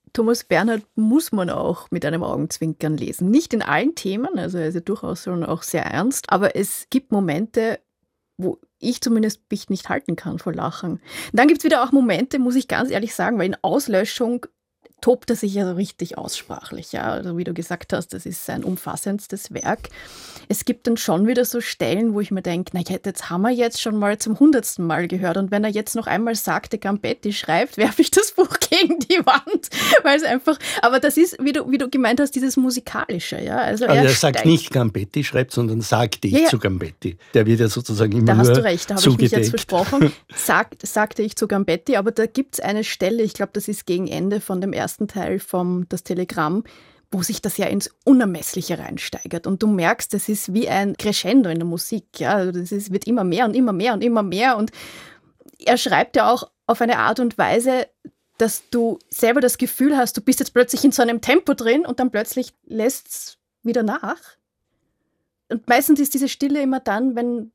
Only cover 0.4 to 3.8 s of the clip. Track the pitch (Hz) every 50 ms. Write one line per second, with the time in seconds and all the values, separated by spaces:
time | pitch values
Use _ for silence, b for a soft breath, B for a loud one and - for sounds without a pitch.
0.4 | - - 185 160 190 233 226 220 214 _ _ - 220 220 240 311 330 - - 202
1.4 | 180 175 - - - - 175 - - - - 175 - 151 165 165 - - - -
2.4 | 151 165 - - 160 160 147 - - 156 156 139 123 - - - 180 185 226 294
3.4 | 330 - 247 214 - - 147 156